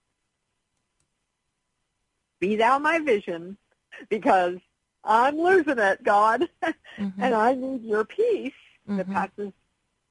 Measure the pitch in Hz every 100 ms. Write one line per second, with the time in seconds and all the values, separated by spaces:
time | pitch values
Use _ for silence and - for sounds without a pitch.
0 | _ _ _ _ _ _ _ _ _ _
1 | _ _ _ _ _ _ _ _ _ _
2 | _ _ _ - 180 214 226 269 302 330
3 | 302 208 196 170 175 196 _ _ _ -
4 | - 214 180 196 180 180 _ _ _ _
5 | - 220 254 302 339 381 294 247 202 190
6 | 247 208 214 233 339 - 330 320 - -
7 | 202 190 247 226 226 262 262 262 226 208
8 | 220 - 480 381 240 - _ _ - 202
9 | 185 190 196 - 202 - _ _ _ _
10 | _